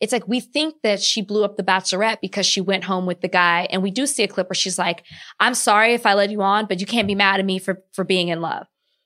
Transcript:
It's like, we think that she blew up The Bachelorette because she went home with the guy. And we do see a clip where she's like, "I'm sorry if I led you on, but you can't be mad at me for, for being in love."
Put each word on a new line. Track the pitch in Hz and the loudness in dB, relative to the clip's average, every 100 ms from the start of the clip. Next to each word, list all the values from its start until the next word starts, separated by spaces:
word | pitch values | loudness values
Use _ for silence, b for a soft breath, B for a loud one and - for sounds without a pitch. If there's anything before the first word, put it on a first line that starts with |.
It's | 220 | -2
like, | 247 185 | -2 -2
we | 247 | -4
think | - 285 311 311 | -2 -2 -2 -2
that | 220 196 | -2 0
she | - 226 | 0 -2
blew | 208 208 202 | -2 0 0
up | 208 | -2
The | |
Bachelorette | 190 190 - 185 220 220 | 0 0 0 -2 -2 -2
because | 190 202 190 | -6 -4 -2
she | - | -2
went | 185 190 | -2 -2
home | 175 185 180 | -2 -2 -2
with | 180 | -4
the | 180 | 0
guy. | 180 175 170 180 | 2 4 2 0
And | 190 | -2
we | 196 | -2
do | 208 277 | -2 -2
see | - | -2
a | 202 | -2
clip | - 190 | -2 -4
where | 185 | -4
she's | 185 180 | -4 -2
like, | 170 175 B B B - | -2 -2 B B B 0
"I'm | 220 | 0
sorry | 247 - 208 226 | 2 2 4 4
if | 233 233 | 4 4
I | |
led | 202 202 | 4 2
you | 208 | 0
on, | 196 208 214 | 2 2 0
but | 180 | -4
you | 196 | -2
can't | 233 202 | -2 0
be | 202 | 2
mad | 196 196 | 2 2
at | 196 | 0
me | 190 | -2
for, | 190 190 _ | -4 -6 _
for | - | -6
being | 190 185 175 | 0 0 0
in | 165 | -2
love." | 165 - - _ _ _ | -4 -6 -10 _ _ _